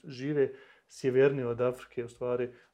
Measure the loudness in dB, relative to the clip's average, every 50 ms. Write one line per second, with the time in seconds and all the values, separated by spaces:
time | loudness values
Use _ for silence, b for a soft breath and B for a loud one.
0 | -16 -16 -12 -8 -6 -2 0 2 2 0 B B B B B B B _ -12 -4
1 | -2 2 4 6 6 6 4 2 -2 -4 -2 0 0 -2 -2 -4 -10 -12 -10 -8
2 | -8 -8 -10 -8 -4 -4 -2 -2 -4 -6 B B B B